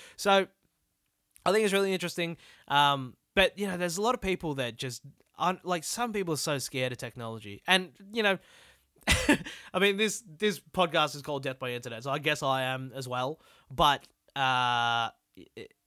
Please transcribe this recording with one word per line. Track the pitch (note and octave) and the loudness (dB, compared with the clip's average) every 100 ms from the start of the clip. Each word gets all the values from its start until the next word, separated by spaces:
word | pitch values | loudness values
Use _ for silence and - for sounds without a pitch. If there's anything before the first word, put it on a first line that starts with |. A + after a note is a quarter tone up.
| - - | -20 -4
So | G3+ G3 F#3 _ _ _ _ _ _ _ _ _ - | 4 4 2 _ _ _ _ _ _ _ _ _ 2
I | |
think | G#3+ G#3+ | 4 4
it's | |
really | G3 G3 | 4 2
interesting. | F#3 F3 - E3+ E3 - - - | 0 -2 -2 -4 -6 -14 -20 0
Um, | C#3+ C#3+ C#3 B2+ - _ G3 | 4 4 4 -2 -12 _ 2
but, | F#3 F#3+ | 2 2
you | G3+ | -4
know, | F3+ | -2
there's | F3+ E3+ | -2 0
a | |
lot | A3 B3 | 0 0
of | |
people | F#3+ F3+ E3 C3+ | -2 -2 -4 -4
that | A#2+ A#2 | -4 -4
just | C3 A#2+ C#3 - _ - | -8 -10 -16 -20 _ -2
aren't, | E3+ F#3 | -2 -2
like, | F3 F3 | -4 -4
some | - A3+ A#3+ | -4 -6 -4
people | G#3 F3 | -2 -2
are | D3 | -2
so | D#3+ C#3 | -2 -2
scared | - C3+ B2+ | -4 -4 -4
of | B2 | -4
technology. | B2 - A2+ A2+ G#2 G2+ - | -10 -10 -10 -10 -12 -10 2
And, | F#3 F3+ - G3 | 2 2 -10 -8
you | A3+ | -2
know, | G#3 F#3+ - - - _ _ _ - | 0 0 -4 -20 -20 _ _ _ 0
<laughs> | D5 G4+ - - - - | 2 4 2 0 -16 -8
I | F#3+ | 0
mean, | G3+ G3 | 2 2
this, | G#3+ - - | 0 -2 -10
this | D3+ G#3 E3+ | -4 -2 -2
podcast | - F#3 F3 D#3+ D3+ C#3+ | -6 0 2 2 0 -2
is | |
called | C#3+ C#3 | -6 -4
Death | C3+ C3 | -4 -6
by | B2+ | -6
Internet, | B2 A#2+ A2+ C3+ | -6 -8 -10 -6
so | |
I | D3 | -2
guess | D3 D3 | -2 0
I | C#3 C3 | 0 0
am | C3 C3 C3 C3+ | 0 -4 -8 -10
as | B2 | -6
well. | B2 C3 D#3+ _ _ _ | -4 -4 -6 _ _ _
But, | C3 D3+ C3+ - _ _ C#3 | 4 4 4 -2 _ _ -2
uh, | C3 B2+ B2 A#2+ A#2 A#2 A2+ - _ - - - | 2 2 2 2 2 2 0 -6 _ -20 -20 -18
it, | - _ | -18 _